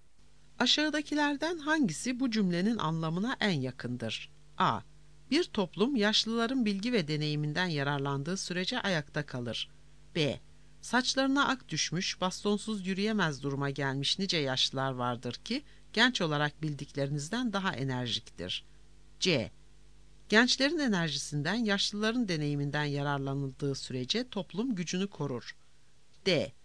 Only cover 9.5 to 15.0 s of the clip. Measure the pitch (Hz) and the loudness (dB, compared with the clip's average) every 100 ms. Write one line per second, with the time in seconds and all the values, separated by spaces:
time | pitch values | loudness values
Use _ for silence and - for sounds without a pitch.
9.5 | 110 - - - - - 185 147 107 - | -6 -8 -12 -20 -20 -8 0 0 0 -8
10.5 | - - - - 240 254 - 269 277 269 | -20 -20 -18 -2 0 2 2 2 4 2
11.5 | 254 - 156 - 160 196 - 180 - 208 | 0 -2 -2 -2 -2 -2 -2 -2 -2 0
12.5 | 208 220 214 185 190 208 214 170 135 143 | 0 -2 -4 -2 0 0 2 2 0 -2
13.5 | 139 143 139 139 135 139 - 190 175 135 | 0 -2 0 -2 0 0 0 0 0 2
14.5 | 131 - 135 135 127 | 2 0 0 -2 0